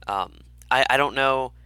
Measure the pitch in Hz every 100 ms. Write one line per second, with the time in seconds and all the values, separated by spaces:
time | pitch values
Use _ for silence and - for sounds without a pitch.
0 | - 101 90 - - - - 127 - 135
1 | 143 127 135 135 127 -